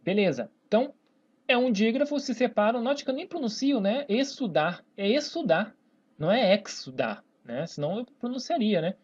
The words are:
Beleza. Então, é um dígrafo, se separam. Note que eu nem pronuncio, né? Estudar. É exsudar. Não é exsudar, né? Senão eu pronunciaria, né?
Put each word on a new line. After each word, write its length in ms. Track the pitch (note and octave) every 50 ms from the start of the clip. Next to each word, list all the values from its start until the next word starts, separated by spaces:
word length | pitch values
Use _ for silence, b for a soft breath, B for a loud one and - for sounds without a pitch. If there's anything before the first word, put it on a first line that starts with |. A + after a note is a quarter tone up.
| _
Beleza. 480 | - F3+ G3+ G#3 F#3 D3 A#2+ A#2 G2+ _ _ _
Então, 260 | _ - G#3+ B3+ C#4+ - _ _ _ _ _ _ _ _ _ _
é 100 | _ C4+
um 140 | A#3+ B3 B3+
dígrafo, 480 | A#3+ F#3+ G#3 A3+ A#3 C4+ C#4+ C#4+ D4 D4
se 140 | C4+ - B3+
separam. 480 | - B3+ B3 - - G#3 G#3 A#3 B3
Note 220 | A#3 A#3+ C#4+ C#4+ -
que 60 | -
eu 60 | C4
nem 120 | C4 E4
pronuncio, 520 | F#4 - E4+ D4+ A#3 G#3 - - C#4 C#4+ B3+
né? 260 | G3 G3 G#3 C4 C#4+ -
Estudar. 760 | G3 A3+ C#4 C#4 - - C#4 A3+ D#3+ D#3 D3+ E3 F3+ - - _ _
É 120 | - G3+ G3
exsudar. 680 | A3 C#4+ D4 - - E4 E4+ A#3+ D#3+ - G#3 G#3+ - _ _ _ _ _ _ _ _
Não 140 | _ D3+ D#3
é 240 | F#3+ B3 B3+ F#3+ F#3+
exsudar, 680 | G#3+ G#3 - - - - - C3 C3 C3+ A2+ G#2 G2+ - _ _ _ _
né? 240 | - A#2 A#2+ D#3
Senão 320 | E3 - - C#3+ D3 F3 G#3
eu 60 | B3 A#3+ _ _
pronunciaria, 600 | - A#3+ B3 C4+ B3+ - D#4+ E4+ A3+ G#3+ G#3+ F3+
né? 140 | D#3 E3+ G3+ -